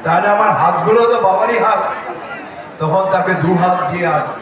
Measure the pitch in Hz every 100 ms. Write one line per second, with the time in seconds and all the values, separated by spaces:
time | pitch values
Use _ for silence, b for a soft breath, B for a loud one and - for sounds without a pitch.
0 | 160 175 202 208 - - - - - 233
1 | 233 - 190 185 202 233 - 220 - -
2 | - 170 - - - - - - 156 180
3 | 190 190 - - 156 180 180 180 - 175
4 | 170 151 - -